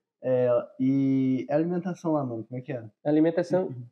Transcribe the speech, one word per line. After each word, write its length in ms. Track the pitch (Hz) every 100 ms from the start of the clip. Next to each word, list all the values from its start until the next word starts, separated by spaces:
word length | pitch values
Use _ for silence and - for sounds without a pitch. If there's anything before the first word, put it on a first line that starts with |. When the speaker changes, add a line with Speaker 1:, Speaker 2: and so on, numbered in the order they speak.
| _ _
Speaker 1:
É, 260 | 127 127 123 120 - -
e 680 | 131 135 135 135 131 131 -
a 40 |
alimentação 580 | 147 170 180 180 170 165
lá, 120 | 151
mano, 200 | 127 113
como 140 | 110 127
é 40 |
que 100 | 131
era? 180 | 127 110 _
Speaker 2:
A 60 | 147
alimentação, 640 | 151 160 165 175 180 185 123 123